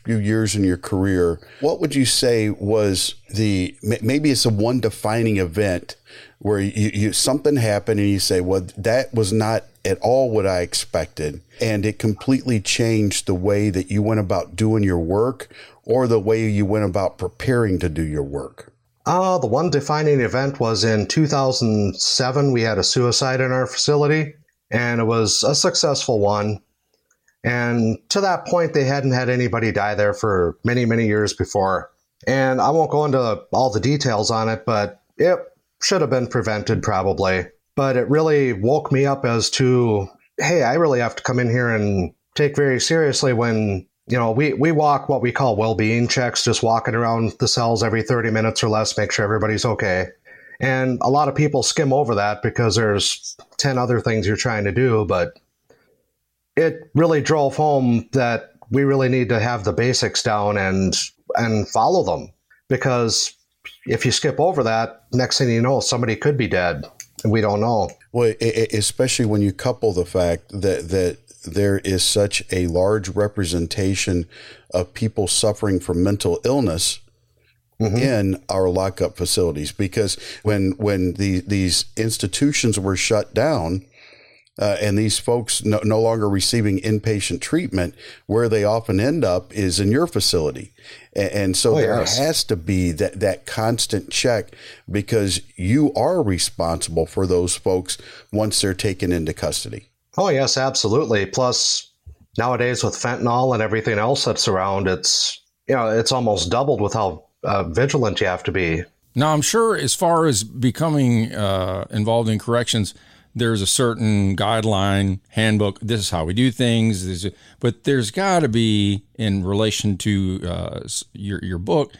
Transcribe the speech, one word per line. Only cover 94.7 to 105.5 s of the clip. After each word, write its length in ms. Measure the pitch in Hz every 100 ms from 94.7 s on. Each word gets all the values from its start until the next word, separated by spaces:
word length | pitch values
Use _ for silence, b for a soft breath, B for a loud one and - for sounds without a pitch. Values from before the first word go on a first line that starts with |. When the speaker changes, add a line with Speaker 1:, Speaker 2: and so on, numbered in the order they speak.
| B -
Speaker 1:
because 500 | 98 98 117 98 87 - -
you 360 | 90 127 147
are 280 | - 131 180
responsible 840 | 117 90 - - 82 82 - 82 -
for 200 | - 95
those 280 | 90 87 -
folks 420 | - 92 92 - B B B
once 280 | 104 107 -
they're 140 | 101
taken 380 | 92 107 92 95
into 200 | 87 78
custody. 540 | - 87 - - - - _ _ -
Speaker 2:
Oh, 120 | 190
yes, 260 | 139 131 -
absolutely. 720 | 135 135 107 165 107 107 95
Plus, 640 | - 127 120 - - - _ - - _ -
nowadays 440 | 120 123 123 120
with 120 | 110
fentanyl 580 | - 120 123 120 120 131
and 100 | 117
everything 360 | 107 110 113 104
else 260 | 110 143
that's 240 | - 107 -
around, 400 | 95 98 98 92
it's, 520 | 92 - - - - _